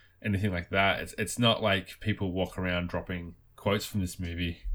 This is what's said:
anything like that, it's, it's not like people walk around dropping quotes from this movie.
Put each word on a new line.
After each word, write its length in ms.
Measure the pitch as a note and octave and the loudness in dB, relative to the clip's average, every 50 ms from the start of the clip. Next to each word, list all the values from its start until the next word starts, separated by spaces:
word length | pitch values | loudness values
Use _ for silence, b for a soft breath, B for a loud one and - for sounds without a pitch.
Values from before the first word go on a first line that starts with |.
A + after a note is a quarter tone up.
| b b b b - | b b b b -2
anything 300 | A2 G2+ F#2 G#2 G#2 F#2 | 0 0 2 2 0 0
like 160 | F2 E2+ - | -2 -2 0
that, 320 | - G2 G2 G2 F#2 - | 2 4 4 4 4 0
it's, 120 | D#2+ - - - | -2 -8 -4 -4
it's 180 | G#2+ - - | -4 -4 0
not 240 | - A#2+ A2+ A2 - | 4 4 4 4 4
like 380 | A2 G2+ F#2+ F#2+ F#2 - - - | 4 2 2 2 0 -4 -12 -6
people 320 | - G#2 G#2 - G2+ F#2 | -2 -2 -2 0 -2 -2
walk 260 | F2 F#2 F#2 - - | 0 0 -2 -2 -2
around 300 | F#2 F#2 F2+ F2+ F2 F2 F2 | -2 -2 0 0 0 0 -2
dropping 460 | - F2 - - F2+ F2 E2+ E2+ E2+ - _ - - | -4 -4 -4 -4 -6 -6 -6 -10 -14 -16 _ -20 -12
quotes 280 | - - G#2 G2+ G#2 - | -4 0 0 2 0 0
from 140 | - - G#2 | -2 -2 -2
this 180 | F#2 F2 - - | -2 -2 -4 -6
movie. 400 | F2+ E2 E2+ E2+ F2 F2 E2+ - - - | -6 -6 -2 -2 -2 -2 -4 -4 -2 0